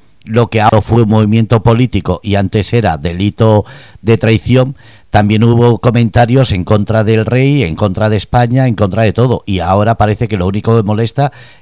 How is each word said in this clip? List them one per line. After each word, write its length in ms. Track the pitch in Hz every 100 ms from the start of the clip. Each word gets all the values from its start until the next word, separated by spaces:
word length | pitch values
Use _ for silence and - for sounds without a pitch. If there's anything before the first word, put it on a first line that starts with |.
| _ _
lo 240 | 107 113 117
que 120 | 110
ahora 220 | 107 110
fue 200 | - 113
un 60 | 107
movimiento 540 | 110 107 113 110 113
político 580 | 117 113 127 98 90 85
y 120 | 104
antes 380 | 98 101 110 95
era 260 | 120 101 76
delito 680 | 85 87 104 - 110 104 - - - -
de 160 | 110 113
traición, 580 | 110 110 - 127 131 - - - _
también 320 | 104 104 107
hubo 360 | 117 117 120 113
comentarios 720 | 120 117 113 117 117 131 127
en 120 | 95
contra 380 | 87 104 104 110
del 200 | 107 110 107
rey, 380 | 123 135 143
en 100 | 87
contra 340 | 78 107 95 107
de 80 | 107
España, 520 | - 123 120 131 131
en 80 | 95
contra 260 | 101 98
de 100 | 113
todo. 300 | - 127 110
Y 140 | - 95
ahora 380 | 85 98 107 113
parece 320 | 107 104 113
que 80 | 104
lo 100 | 92
único 300 | 101 113 113
que 80 |
molesta 480 | 101 107 117 - 143 - - -